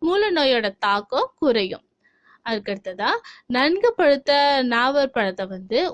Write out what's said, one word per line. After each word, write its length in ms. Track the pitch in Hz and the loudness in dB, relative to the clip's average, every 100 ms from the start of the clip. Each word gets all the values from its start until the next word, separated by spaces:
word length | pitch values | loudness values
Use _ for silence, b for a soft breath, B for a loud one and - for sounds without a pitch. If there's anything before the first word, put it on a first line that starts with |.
மூல 300 | 320 381 427 | -2 0 0
நோயோட 460 | 339 269 247 214 196 | 0 2 0 -2 -4
தாக்கம் 520 | 208 202 208 262 508 - | -2 -2 -2 -4 -4 -2
குறையும். 480 | 302 226 190 185 - _ b b b b - | 0 2 -2 -6 -16 _ b b b b -8
அதுக்கு 260 | 226 208 | -6 -6
அடுத்ததா 360 | 196 196 185 220 453 B B _ | -8 -10 -4 -2 -2 B B _
நன்கு 380 | 247 277 370 466 | 0 0 2 0
பழுத்த 400 | 466 330 277 277 285 285 277 | 2 2 2 2 2 4 2
நாவல் 460 | 254 233 247 285 269 | 0 0 2 0 0
பழத்தை 340 | 262 202 190 190 | 0 -2 -4 -8
வந்து 320 | 190 185 233 359 | -10 -4 -2 0